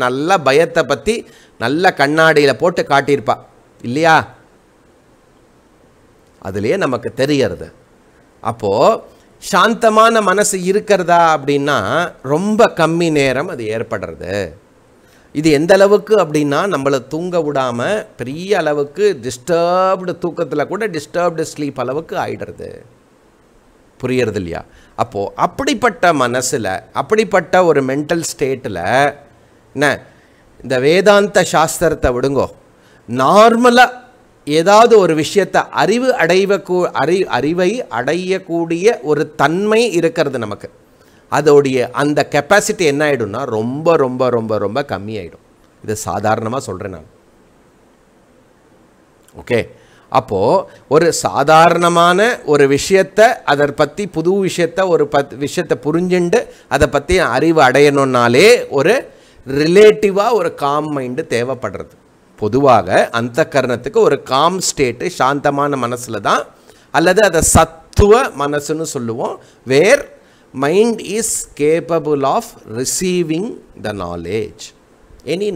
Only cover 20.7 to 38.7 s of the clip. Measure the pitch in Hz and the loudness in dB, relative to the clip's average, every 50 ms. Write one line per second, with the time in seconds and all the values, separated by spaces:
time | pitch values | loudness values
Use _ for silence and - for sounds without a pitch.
20.7 | 170 202 233 208 165 151 143 - - 175 175 175 160 160 156 - - - 151 139 | -4 -6 -6 -6 -6 -8 -10 -8 -6 -2 -2 -2 -2 -4 -8 -8 -8 -8 -8 -8
21.7 | - 135 123 127 131 156 160 - 196 170 123 107 113 98 - 90 87 92 87 90 | -6 -8 -8 -6 -6 -8 -8 -8 -8 -6 -6 -6 -8 -10 -12 -14 -14 -16 -16 -16
22.7 | 90 87 - - _ _ _ _ _ _ _ _ _ _ _ _ _ _ _ _ | -16 -18 -20 -20 _ _ _ _ _ _ _ _ _ _ _ _ _ _ _ _
23.7 | _ _ _ _ _ - - 123 127 127 123 110 95 104 92 85 80 78 - - | _ _ _ _ _ -10 -6 -4 -2 0 -2 -2 -2 -6 -8 -8 -10 -10 -12 -14
24.7 | _ - _ _ - - 117 - - 101 101 - - - 147 180 - - 277 285 | _ -20 _ _ -6 -6 -6 -6 -4 -8 -8 -6 -4 -4 -4 -4 -2 -4 -4 -4
25.7 | 285 208 254 233 190 - - 175 165 143 127 120 120 127 123 - 151 127 107 95 | -4 0 -2 -2 -2 2 0 2 2 2 0 0 0 -2 -4 -4 -4 -4 -4 -4
26.7 | 95 87 - - - 117 139 - 220 214 226 175 196 185 165 - - 185 185 170 | -6 -8 -10 -10 -8 -8 -4 -2 0 0 0 2 0 -2 -2 2 2 2 4 4
27.7 | 151 143 135 131 135 143 151 147 170 170 160 - - - 151 131 135 123 - 113 | 2 2 0 -2 -4 -4 -2 -4 -4 -4 -4 -8 -6 -6 -4 -4 -4 -6 -8 -8
28.7 | 98 85 85 95 117 131 143 143 - - - - _ _ _ _ _ _ _ _ | -8 -6 -4 -2 0 2 0 0 -2 -6 -18 -20 _ _ _ _ _ _ _ _
29.7 | - 135 143 143 120 - - - _ _ _ _ _ _ _ _ _ _ - 120 | -6 -2 -2 -2 -2 -4 -8 -18 _ _ _ _ _ _ _ _ _ _ -8 -4
30.7 | 131 127 127 147 170 190 190 208 202 202 202 190 - 185 175 - - 156 160 156 | -4 0 2 2 2 4 4 6 6 4 4 2 2 0 0 2 2 0 0 0
31.7 | - - 175 160 156 147 - 139 123 120 127 139 139 127 98 90 - - _ _ | -2 -2 0 -2 -2 0 -2 -2 -2 0 -2 -2 0 -2 -2 -4 -6 -16 _ _
32.7 | _ _ _ _ _ _ _ - 117 127 131 143 175 208 220 233 226 226 240 247 | _ _ _ _ _ _ _ -8 -4 0 2 4 6 6 6 6 4 4 2 4
33.7 | 240 247 247 - - - - - _ _ _ _ _ _ - 143 147 160 165 190 | 6 6 4 4 2 -8 -20 -20 _ _ _ _ _ _ -8 -2 0 0 2 4
34.7 | 202 214 233 233 233 214 185 170 160 151 151 - - 202 185 185 - 170 - - | 6 6 6 8 6 6 6 4 2 0 -2 -2 0 -2 -2 0 0 -2 -2 -2
35.7 | - 120 147 170 220 240 262 262 - - 165 165 180 190 196 185 202 185 - - | -2 -2 0 0 0 0 0 0 0 0 2 2 2 2 2 2 0 -2 -2 -2
36.7 | 180 180 175 - 92 113 135 151 180 202 165 - 113 123 135 147 175 175 180 180 | -2 0 0 -2 -2 -2 0 0 0 0 -2 -2 -2 -2 -2 -2 -2 0 0 0
37.7 | 226 254 - - 110 117 123 139 160 180 185 180 190 185 185 - 165 170 170 165 | 0 -2 -8 -8 -8 -6 -4 -4 -4 -4 -2 -4 -4 -6 -6 -6 -6 -6 -4 -4